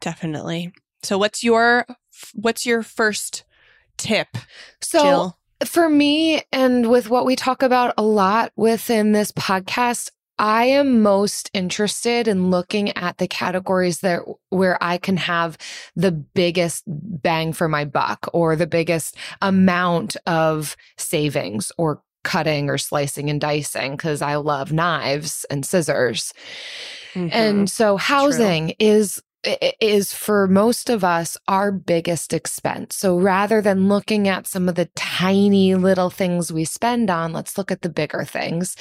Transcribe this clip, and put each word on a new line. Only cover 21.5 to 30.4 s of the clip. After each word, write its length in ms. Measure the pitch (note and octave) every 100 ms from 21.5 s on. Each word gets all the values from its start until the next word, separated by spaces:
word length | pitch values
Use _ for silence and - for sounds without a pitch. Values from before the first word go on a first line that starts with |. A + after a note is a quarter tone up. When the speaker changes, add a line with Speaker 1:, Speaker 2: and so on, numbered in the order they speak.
| - F#3+ -
Speaker 2:
or 240 | D#3+ D3 _ _
cutting 440 | - F#3 D#3+ D3+ C#3+
or 100 | C#3
slicing 500 | - D3+ C#3 - D3
and 100 | D3
dicing, 560 | D3+ D3+ C#3+ - B2+ C3+
'cause 280 | E3 D3
I 120 | C#3+ D3
love 340 | D3 C#3+ C#3
knives 720 | D#3 F3 D#3 B2 C#3+ D3+ - -
and 120 | C#3+
scissors. 720 | C3+ F#3+ D#3 C#3 B2 F3 - - - - - - - - -
Speaker 1:
Mm-hmm. 160 | F#3 F3
Speaker 2:
And 380 | A#3 A3 G3+ G3+
so 220 | - A3 G3
Speaker 1:
True. 0 |
Speaker 2:
housing 760 | - C#4 C#4 B3 A3 D#3+ D#3+ -
is, 420 | G#3+ G#3+ G3+ - _ _ -
i-, 280 | G3 - -
is 320 | A3 G#3 G3
for 340 | - - G#3